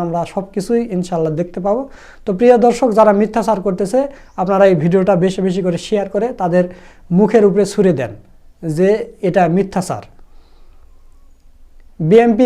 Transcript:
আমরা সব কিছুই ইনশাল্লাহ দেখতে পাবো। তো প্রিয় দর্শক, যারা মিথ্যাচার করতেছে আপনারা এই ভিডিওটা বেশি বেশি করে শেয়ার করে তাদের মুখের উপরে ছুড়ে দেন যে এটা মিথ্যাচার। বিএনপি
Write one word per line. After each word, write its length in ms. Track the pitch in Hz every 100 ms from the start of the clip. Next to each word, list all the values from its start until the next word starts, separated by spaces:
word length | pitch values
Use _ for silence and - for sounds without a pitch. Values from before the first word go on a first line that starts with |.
আমরা 180 | 175 170 165
সব 100 | 196 190
কিছুই 280 | 202 190 233 226 180
ইনশাল্লাহ 360 | 180 170 160 156
দেখতে 180 | 175 196 196
পাবো। 220 | 233 269 - - -
তো 60 | - 185
প্রিয় 200 | 240 240
দর্শক, 300 | 240 233 254 208
যারা 140 | 214
মিথ্যাচার 460 | 202 214 226 208 208
করতেছে 380 | 196 185 190 254 285 - - -
আপনারা 280 | 185 190 196
এই 80 |
ভিডিওটা 400 | 175 170 190 190 180
বেশি 240 | 185 185 185
বেশি 140 | 180
করে 160 | 185 165
শেয়ার 300 | - 208 190
করে 180 | 208 240 247
তাদের 240 | 180 180 180 - - - -
মুখের 320 | 175 214 226 202
উপরে 160 | 190 196
ছুড়ে 260 | - 185
দেন 200 | 139 117 101 - - - _ 165 156
যে 120 | 190 220 233 -
এটা 200 | 190 185 170
মিথ্যাচার। 540 | 180 196 190 - 110 - - - - - - - - - - - - - - - _ - - - -
বিএনপি 440 | 156 220 233 214